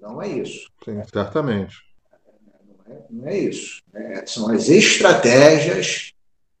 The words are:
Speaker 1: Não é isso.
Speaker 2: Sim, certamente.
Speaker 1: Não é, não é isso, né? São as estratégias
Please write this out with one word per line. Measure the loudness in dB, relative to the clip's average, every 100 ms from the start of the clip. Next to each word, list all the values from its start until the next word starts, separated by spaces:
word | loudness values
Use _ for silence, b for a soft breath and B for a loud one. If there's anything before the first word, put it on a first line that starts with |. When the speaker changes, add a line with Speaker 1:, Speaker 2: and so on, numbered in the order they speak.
Speaker 1:
Não | -18 -14
é | -10
isso. | -10 -10 -14 -20 _
Speaker 2:
Sim, | -14 -14 -10
certamente. | -8 -6 -6 -4 -6 -8 -14 _ _ _ _ _ _ _ _ _
Speaker 1:
Não | _ -20
é, | -20 -18
não | -14 -8
é | -4
isso, | -4 -6 -14 -20 _
né? | -18 -14 -14 -12
São | -6 -2
as | 0 4
estratégias | 4 4 4 4 4 4 6 6 6 2 -2 -4 -8 -12 _ _ _ _ _